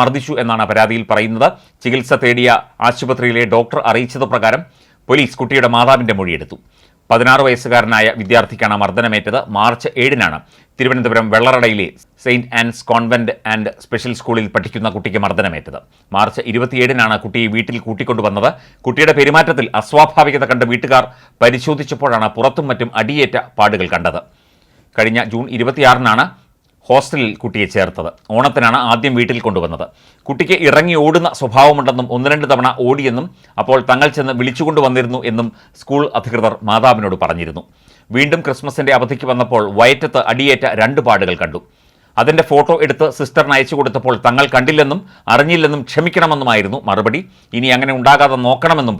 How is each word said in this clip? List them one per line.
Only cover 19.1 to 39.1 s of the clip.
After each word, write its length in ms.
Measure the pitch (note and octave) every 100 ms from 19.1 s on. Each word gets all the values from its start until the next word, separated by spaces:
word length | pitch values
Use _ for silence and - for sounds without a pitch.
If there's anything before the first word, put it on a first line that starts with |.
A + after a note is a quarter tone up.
| C#3+
പെരുമാറ്റത്തിൽ 480 | C#3 D#3+ E3 C3+ A2+ G#2+
അസ്വാഭാവികത 640 | - D3+ D3+ - D3 C3+ C3+
കണ്ട് 140 | B2 A#2
വീട്ടുകാർ 340 | B2 B2+ B2+ B2+ - _ -
പരിശോധിച്ചപ്പോഴാണ് 840 | A#2 B2 D#3+ D3 C#3 B2+ C#3 A2+ G#2+ A#2
പുറത്തും 320 | - - C#3
മറ്റും 200 | A#2+ - A2
അടിയേറ്റ 380 | A2 D3 C3 A2+ - -
പാടുകൾ 280 | G#2 G#2 F2+
കണ്ടത്. 260 | F2 E2+ - - _ _ _ _ _ _ -
കഴിഞ്ഞ 240 | A2 A#2 A2+
ജൂൺ 140 | A#2 C3+ A#2+
ഇരുപത്തിയാറിനാണ് 720 | A#2+ C3+ B2+ B2 A#2+ A2+ F3+ - _ _ _ _ -
ഹോസ്റ്റലിൽ 440 | C3 - D3+ A2+ G#2
കുട്ടിയെ 240 | A2 G#2+ F#2
ചേർത്തത്. 380 | G#2 F2+ - D#2+ - -
ഓണത്തിനാണ് 440 | A2 C3+ C#3+ A#2 B2+ A#2+
ആദ്യം 240 | A2+ C3+ B2
വീട്ടിൽ 200 | A#2 A#2+ A2+
കൊണ്ടുവന്നത്. 400 | F#2 E2 D#2+ - _ _ _ -
കുട്ടിക്ക് 280 | D3 D#3 F3+ D3
ഇറങ്ങി 260 | C#3+ F3 D#3+
ഓടുന്ന 240 | D3+ E3 E3+ -
സ്വഭാവമുണ്ടെന്നും 680 | B2+ B2+ D3 D3 B2+ B2 B2 B2
ഒന്ന് 120 | C3+
രണ്ട് 140 | D3+ C3+
തവണ 160 | B2+ B2+ B2 B2
ഓടിയെന്നും 400 | C#3+ C3+ A#2+ F3 - _ -
അപ്പോൾ 180 | B2 C3 B2+
തങ്ങൾ 180 | B2+ D3 D3+
ചെന്ന് 180 | C3+ A#2+
വിളിച്ചുകൊണ്ടുവന്നിരുന്നു 800 | B2+ B2 D#3+ D3+ C3 B2+ A#2+ B2+ A#2
എന്നും 180 | A2+ A#2 - _ _
സ്കൂൾ 240 | - C#3+ D3 A2+
അധികൃതർ 360 | A#2 A#2 G#2+ - G#2+
മാതാവിനോട് 480 | A2 B2+ A2 G2+ F#2
പറഞ്ഞിരുന്നു. 380 | F2 E2+ D#2+ D#2+ - _ _ _ - A#2+
വീണ്ടും 240 | C#3+ E3+ D3
ക്രിസ്മസിന്റെ 460 | B2 C#3+ - C#3 B2+
അവധിക്ക് 280 | B2